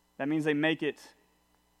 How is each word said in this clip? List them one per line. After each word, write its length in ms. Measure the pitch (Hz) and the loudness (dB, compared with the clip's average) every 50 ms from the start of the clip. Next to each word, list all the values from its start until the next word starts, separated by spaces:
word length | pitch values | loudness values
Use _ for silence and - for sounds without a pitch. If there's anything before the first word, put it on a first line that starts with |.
| _ _ _ | _ _ _
That 100 | - 135 | -6 -4
means 160 | 143 156 160 147 | -2 -2 0 0
they 120 | 156 147 | 0 2
make 260 | 147 156 160 160 - | 2 2 2 2 0
it 180 | 160 143 - - - - - _ _ _ _ _ _ _ _ _ _ _ _ _ | -2 -4 -4 -6 -14 -20 -20 _ _ _ _ _ _ _ _ _ _ _ _ _